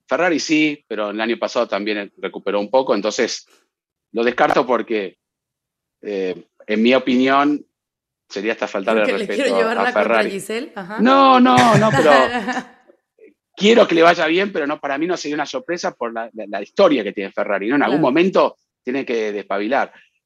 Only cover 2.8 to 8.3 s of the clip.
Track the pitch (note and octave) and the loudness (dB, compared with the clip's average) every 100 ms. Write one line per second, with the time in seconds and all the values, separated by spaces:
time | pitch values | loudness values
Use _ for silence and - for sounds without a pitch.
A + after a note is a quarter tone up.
2.8 | C3 A2 G#2 - A2 - - _ _ _ | 0 -2 -2 -2 -4 -4 -14 _ _ _
3.8 | _ _ _ A2 A#2+ A#2+ D3 - B2+ A#2 | _ _ _ -4 -2 0 2 2 0 -2
4.8 | G#2+ A2 F#2+ - _ _ _ _ _ _ | -2 -6 -8 -12 _ _ _ _ _ _
5.8 | _ _ - G2 F#2 E2+ - _ - G#2+ | _ _ -10 -6 -6 -8 -14 _ -6 0
6.8 | A2+ C3 B2+ B2+ C3 C#3 C#3+ D3 - _ | 2 2 2 0 2 2 2 -2 -6 _
7.8 | _ _ _ _ _ | _ _ _ _ _